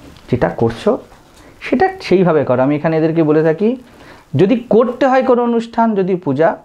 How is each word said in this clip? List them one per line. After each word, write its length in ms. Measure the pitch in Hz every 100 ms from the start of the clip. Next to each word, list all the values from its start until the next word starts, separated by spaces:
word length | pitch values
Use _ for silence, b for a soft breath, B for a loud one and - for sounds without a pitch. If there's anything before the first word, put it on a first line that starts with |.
| - - -
যেটা 180 | 123 -
করছো, 480 | - 117 117 - 262 - - _ B B B
সেটা 280 | - 254 381 381
সেইভাবে 440 | - 185 180 156 127
করো। 160 | 123
আমি 140 | 135 147
এখানে 220 | 165 160
এদেরকে 260 | 160 165
বলে 200 | 151 156
থাকি, 320 | 160 160 214 262 B B B B B 131
যদি 300 | 196 240 -
করতে 380 | 214 247 247 269
হয় 160 | 262
কোনো 200 | 247 240
অনুষ্ঠান, 520 | 240 233 233 - 226 202
যদি 200 | 185 180
পূজা, 420 | 147 135 160 -